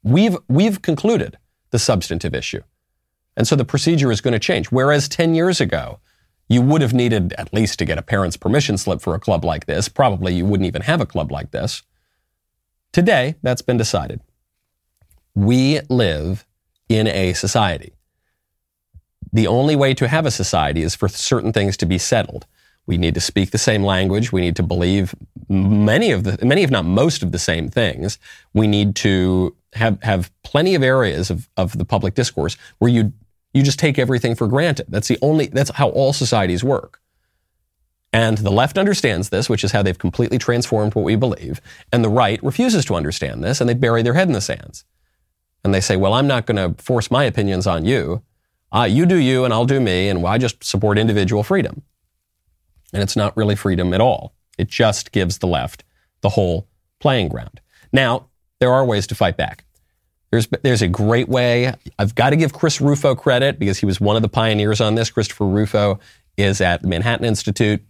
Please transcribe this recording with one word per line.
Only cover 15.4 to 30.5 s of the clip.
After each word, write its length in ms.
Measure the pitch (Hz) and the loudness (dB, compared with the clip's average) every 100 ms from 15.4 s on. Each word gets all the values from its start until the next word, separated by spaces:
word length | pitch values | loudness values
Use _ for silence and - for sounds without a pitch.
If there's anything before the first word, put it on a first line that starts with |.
| 101 123 131 151 - | 4 4 2 0 0
live 560 | 127 104 76 80 98 _ _ _ _ _ | 0 0 0 -4 -6 _ _ _ _ _
in 180 | 110 107 | 2 2
a 260 | 95 92 | 0 0
society. 600 | 87 98 120 101 80 - _ _ _ _ _ _ _ _ _ _ - _ _ - | 0 -2 0 0 -2 -10 _ _ _ _ _ _ _ _ _ _ -20 _ _ -2
The 160 | 107 104 | 0 2
only 280 | 117 143 151 | 2 2 2
way 200 | 135 127 | 2 2
to 120 | 123 | 0
have 200 | 156 151 | 0 0
a 40 | |
society 520 | - 95 90 73 76 | -2 -2 0 0 0
is 100 | 80 | -2
for 140 | - 101 | -2 -4
certain 440 | - - 123 104 | -4 -2 0 0
things 240 | 110 101 95 | 0 -2 -2
to 100 | 87 | -2
be 100 | 90 | -2
settled. 480 | - 117 - - - _ _ _ - | 0 0 -2 -8 -16 _ _ _ -4
We 120 | 85 | 0
need 180 | 87 82 | 0 -2
to 60 | |
speak 280 | - - 95 | -2 -2 -2
the 80 | 110 | 0
same 260 | - 107 | 0 0
language. 480 | 98 92 95 101 117 | 0 0 0 0 -2
We 100 | 95 | -2
need 140 | 87 85 | -2 -2
to 60 | |
believe 520 | 85 87 87 98 90 - - - - | -2 0 0 0 -2 -6 -20 -20 -4
many 640 | 98 98 104 104 127 226 | 0 2 4 4 4 2
of 120 | 107 | 0
the, 220 | 95 101 120 | -2 0 2
many, 160 | 156 | 2
if 80 | 170 | 2
not 160 | 123 82 | 0 0
most 380 | 95 151 - | 2 2 0
of 80 | 90 | -4
the 80 | 85 | -4
same 280 | - 82 80 | -2 -4 -2
things. 520 | - 107 - 95 - - - _ | -2 -2 -2 -6 -8 -16 -20 _
We 140 | 101 110 | 0 2
need 280 | 104 104 98 | 2 0 0
to 580 | 107 95 92 92 90 - _ | 0 2 2 2 0 -4 _
have, 300 | - 117 98 | -2 0 0
have 280 | 113 95 87 _ | 0 -2 -2 _
plenty 320 | - | -4